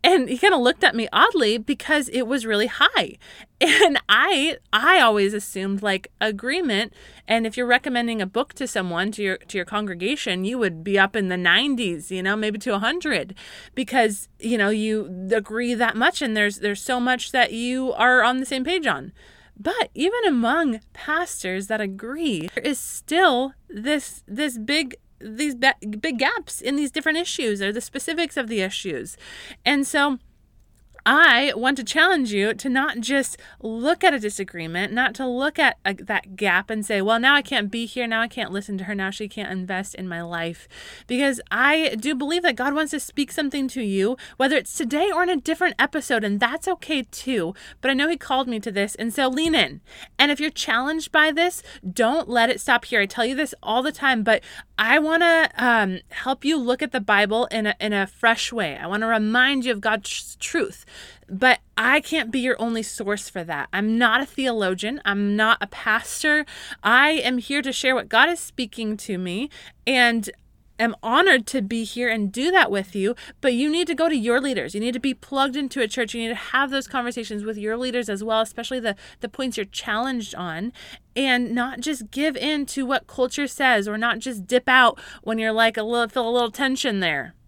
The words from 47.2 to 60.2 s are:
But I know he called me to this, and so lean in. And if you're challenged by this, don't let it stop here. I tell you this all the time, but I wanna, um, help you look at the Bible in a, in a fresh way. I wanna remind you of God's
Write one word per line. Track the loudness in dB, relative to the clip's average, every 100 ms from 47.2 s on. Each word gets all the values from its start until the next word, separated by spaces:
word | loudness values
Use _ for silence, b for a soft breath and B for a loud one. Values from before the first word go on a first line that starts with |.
| -4 -2 -2 B B B
But | -2
I |
know | 0 0
he | -2
called | 0 0 0
me | -4
to | -4
this, | -2 -2
and | -2 -4
so | 0 0
lean | 2 2
in. | 2 2 -4 B B B 2
And | 2
if | 2
you're | -2
challenged | -4 -2 0 0 -4 0
by | 4 4
this, | 4 0 -2 B B -8
don't | 0 2 2 0
let | 2 2
it | 0
stop | 2 0
here. | 2 0
I | 0
tell | 0
you | -2
this | 0 -4 -6
all | -2 0
the | 0
time, | 0 0 2
but | 2 2 B B B -2
I | 4 4
wanna, | 4 4 4 4 2 2
um, | 2 4 2 -2 -8
help | -6 -4 -2
you | 0 0
look | 0 0
at | -2
the | -2
Bible | 4 4 4 2 0
in | 0 -2
a, | -2
in | -2
a | 0 -2
fresh | 2 2 2 -2
way. | -2 -4 -4
I | -6
wanna | -2 0
remind | 0 2 2 2 2
you | -2
of | -2
God's | 0 -2 -4 -10